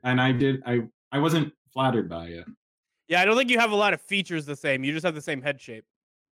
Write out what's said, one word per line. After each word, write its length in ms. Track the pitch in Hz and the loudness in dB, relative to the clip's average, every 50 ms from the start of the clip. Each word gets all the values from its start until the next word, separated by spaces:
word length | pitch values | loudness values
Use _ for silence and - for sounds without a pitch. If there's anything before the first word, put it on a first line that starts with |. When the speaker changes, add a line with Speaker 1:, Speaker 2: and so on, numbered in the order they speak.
| - | 0
Speaker 1:
and 160 | 127 127 127 | 0 2 2
I 140 | 127 131 127 | 4 2 2
did, 280 | 120 139 135 135 131 - | 2 2 2 0 0 -2
I, 160 | 120 123 120 113 117 _ _ _ _ - | -2 -2 -2 -2 -4 _ _ _ _ -2
I 60 | 139 | 0
wasn't 340 | 147 165 160 165 147 - - _ _ _ | 0 2 2 2 0 -2 -6 _ _ _
flattered 380 | - 131 135 131 120 113 95 85 | -4 -2 0 2 2 0 -2 -2
by 160 | 85 82 82 | -6 -10 -10
it. 180 | 85 85 85 90 - - _ _ _ _ _ _ _ _ _ _ - | -12 -12 -14 -16 -18 -20 _ _ _ _ _ _ _ _ _ _ 0
Speaker 2:
Yeah, 140 | 165 180 | 2 2
I 40 | 185 | 4
don't 120 | 202 226 247 | 4 4 4
think 120 | 269 240 | 2 2
you 80 | 247 226 | 2 2
have 120 | 233 220 | 2 2
a 40 | 208 | 2
lot 180 | 202 208 202 180 | 2 2 2 2
of 80 | 156 | -2
features 440 | - - 202 196 185 - 175 160 147 | -4 -2 -2 -2 -2 -2 -4 -6 -6
the 100 | 143 143 135 | -6 -8 -4
same. 260 | - 147 135 131 131 | -2 -2 0 0 0
You 80 | 139 | -2
just 140 | 151 160 156 | -2 -2 -2
have 100 | 180 160 | -4 -4
the 60 | 151 | -4
same 200 | 143 - 151 135 | -6 -6 -6 -6
head 200 | 127 147 139 131 | -4 -6 -6 -6
shape. 240 | - - 113 110 - _ _ _ _ _ _ _ _ _ _ | -8 -16 -16 -18 -18 _ _ _ _ _ _ _ _ _ _